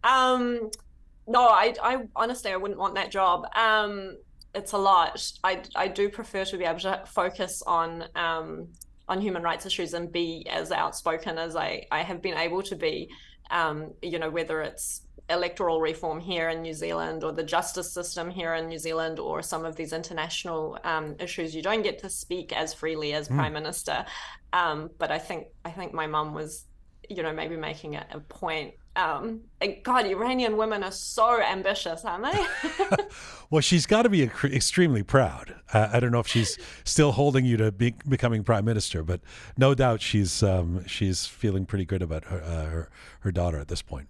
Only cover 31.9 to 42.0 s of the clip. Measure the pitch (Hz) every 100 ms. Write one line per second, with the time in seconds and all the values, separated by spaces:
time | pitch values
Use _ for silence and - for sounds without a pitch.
31.9 | 165 226 175 254 392 - - 302 311 392
32.9 | - 403 - - - - 156 143 175 -
33.9 | 214 233 196 127 - 139 135 - - 175
34.9 | 120 101 135 117 69 - - - 110 107
35.9 | 120 123 120 113 117 104 - - - -
36.9 | - 147 131 143 135 127 113 110 98 120
37.9 | 117 143 131 123 113 101 110 107 110 -
38.9 | 85 78 87 - - - - 131 131 131
39.9 | 113 - 107 95 - 101 92 85 90 90
40.9 | - 98 90 - - 110 95 92 101 87
41.9 | 95